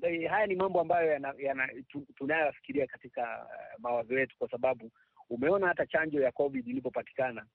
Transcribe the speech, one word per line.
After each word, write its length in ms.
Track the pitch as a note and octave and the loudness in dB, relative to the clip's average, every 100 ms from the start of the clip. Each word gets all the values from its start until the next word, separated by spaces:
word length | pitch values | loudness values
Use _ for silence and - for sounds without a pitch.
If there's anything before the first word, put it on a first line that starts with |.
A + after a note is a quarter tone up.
| E3+ | -2
eh, 240 | E3+ D#3+ | 0 0
haya 180 | F#3+ G#3 | 2 2
ni 80 | F#3 | 2
mambo 260 | F#3+ F3+ | 2 2
ambayo 300 | E3 F3 E3 | 2 2 4
yana, 220 | C#3+ C#3 C3 | 2 -2 -4
yana, 300 | C#3 C3+ C3 A#2 - | -2 -2 -2 -6 -12
tu-, 200 | C#3+ C#3 - | -12 -12 -6
tunayofikiria 720 | C3+ D#3+ D3 - - C3+ C3+ | 0 2 2 0 -4 -2 -2
katika, 340 | - B2 - A#2+ A2+ A#2 | -4 -10 -6 -4 -6 -10
eh, 260 | - - A2 | -14 -14 -8
mawazo 400 | A#2+ A#2+ A2+ C3 | -2 -2 0 0
yetu, 160 | C3 - | 0 -2
kwa 120 | A#2+ | -6
sababu 420 | A#2+ B2+ B2+ A2+ - _ - - | 0 0 0 -6 -20 _ -20 -8
umeona 380 | A#2+ C#3+ G3+ F#3 | 0 2 4 2
hata 180 | E3+ C#3+ | 0 0
chanjo 360 | D#3+ D#3 D3 | 0 2 2
ya 100 | C3 | 2
covid 360 | - C#3+ C3+ A#2+ | 2 0 0 -4
ilipopatikana 760 | C3 B2+ B2 A#2 - B2+ A2 G#2+ | -4 -4 -4 -6 -2 -4 -4 -12